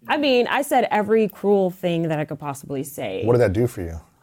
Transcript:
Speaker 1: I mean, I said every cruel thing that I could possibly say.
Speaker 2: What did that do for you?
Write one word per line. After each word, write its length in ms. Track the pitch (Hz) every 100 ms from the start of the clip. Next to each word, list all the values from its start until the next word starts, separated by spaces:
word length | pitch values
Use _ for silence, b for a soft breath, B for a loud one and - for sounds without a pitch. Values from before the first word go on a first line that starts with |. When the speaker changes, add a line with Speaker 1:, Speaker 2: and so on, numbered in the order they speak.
| -
Speaker 1:
I 80 | 294
mean, 300 | 285 247 240
I 140 | 247
said 260 | 285 269 233
every 380 | 214 202 220 220
cruel 420 | - 202 202 185
thing 380 | 180 180 170 165
that 100 | 151
I 60 |
could 140 | 151 143
possibly 440 | 147 135 - 139
say. 400 | - - 117 95
Speaker 2:
What 100 | 107
did 60 | 123
that 120 | 113
do 140 | 95 123
for 160 | -
you? 180 | 85 80 - _